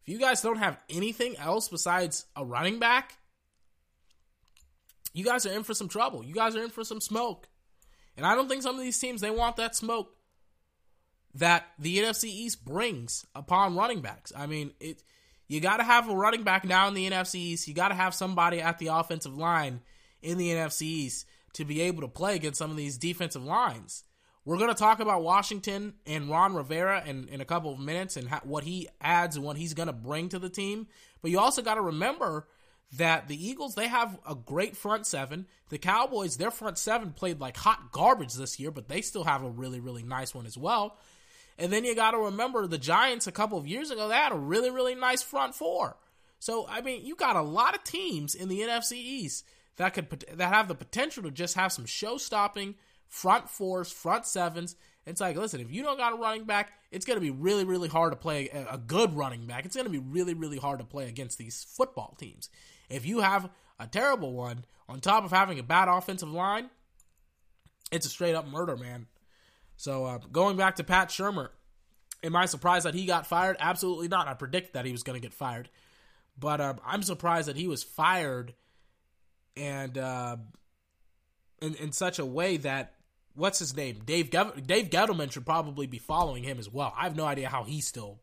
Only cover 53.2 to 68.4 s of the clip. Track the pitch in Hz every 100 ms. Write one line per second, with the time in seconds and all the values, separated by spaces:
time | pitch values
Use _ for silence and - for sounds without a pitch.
53.2 | 185 226 - - 190 185 175 - 165 202
54.2 | - 190 175 165 175 - - _ - 170
55.2 | 190 156 214 156 117 175 294 269 233 226
56.2 | 226 220 220 202 208 - _ 190 - 226
57.2 | 160 131 175 208 185 185 170 165 165 143
58.2 | 165 147 135 143 120 123 117 175 226 151
59.2 | 135 120 117 123 175 262 254 151 131 165
60.2 | 180 165 156 139 139 135 113 143 127 117
61.2 | 123 - 113 - - - 262 - - -
62.2 | 117 - - - - - _ 131 131 233
63.2 | 190 196 185 - _ - 117 202 277 262
64.2 | 143 123 123 120 - _ - 131 180 214
65.2 | 190 185 190 151 120 170 185 180 180 190
66.2 | 156 165 190 214 254 _ _ _ _ _
67.2 | _ _ _ _ _ _ - 165 147 -
68.2 | 175 160